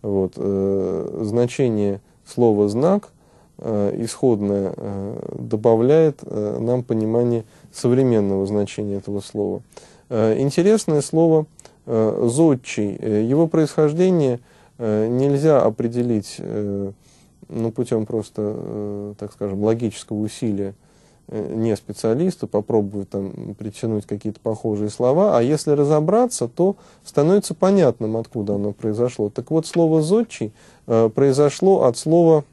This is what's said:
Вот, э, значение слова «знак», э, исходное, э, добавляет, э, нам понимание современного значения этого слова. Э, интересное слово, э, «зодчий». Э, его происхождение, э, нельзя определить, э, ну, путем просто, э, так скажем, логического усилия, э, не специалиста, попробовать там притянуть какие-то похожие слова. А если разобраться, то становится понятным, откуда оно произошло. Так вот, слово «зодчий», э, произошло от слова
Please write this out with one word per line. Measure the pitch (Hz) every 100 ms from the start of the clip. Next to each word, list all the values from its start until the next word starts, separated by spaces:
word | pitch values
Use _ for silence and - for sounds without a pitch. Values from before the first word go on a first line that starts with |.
Вот, | 107 98 95 -
э, | 98 98 98 98 92 87 - -
значение | 107 113 123 - 131 107 101 98 _ _ -
слова | - 120 104 104
«знак», | 107 160 202 - _ _ _ _ -
э, | - 107 101 -
исходное, | 113 - 135 110 101 101 95 -
э, | 107 98 98 - - -
добавляет, | 113 110 113 113 123 156 160 147
э, | - 107 104 -
нам | 117 123
понимание | 123 110 110 117 120 117 110 - -
современного | - 123 123 135 113 101 98 98
значения | 104 101 - 104 101
этого | 101 101
слова. | 101 107 101 95 - - - - _
Э, | 117 110 110
интересное | 139 156 185 214 - 151
слово, | - 160 165 160 151 _ - _ -
э, | 113 110 101 117
«зодчий». | 127 165 131 - - 104 95
Э, | 110 104
его | 113 139 165
происхождение, | 165 151 - 156 156 185 180 135 120 _ _ _ _
э, | 117 107 110
нельзя | 123 139 139 156 143
определить, | - 110 117 120 120 110 101 -
э, | 95 107 104 101 98 98 _ _ _ _ -
ну, | - 113
путем | 113 117 113 107
просто, | 113 104 -
э, | 104 110 - 107 104 101 104 104
так | 104
скажем, | - 101 98
логического | 104 113 117 - - 104
усилия, | 107 - 117 101 98 101 _ _ _ _ -
э, | 110 87 113
не | 113 104
специалиста, | - - 113 120 180 - 104
попробовать | 101 104 113 101 101 98
там | 98 98 - - 101
притянуть | 107 - 113 107 101
какие-то | 104 110 104
похожие | 113 107 117 104 104
слова. | - 123 147 208 123
А |
если | 120 151 -
разобраться, | 147 143 151 156 214 254 - 117
то | - 180 202 - _ -
становится | - 147 202 -
понятным, | - 190 196 147 117 110 113
откуда | 113 117 104 101
оно | 104
произошло. | 98 113 107 120 - 104
Так | 113 120
вот, | 160 160
слово | 170 165 160
«зодчий», | 151 208 233 - 110 - - _ -
э, | 113 113
произошло | 110 139 135 147 - 185 190
от | 127 117
слова | 160 165 170 156 143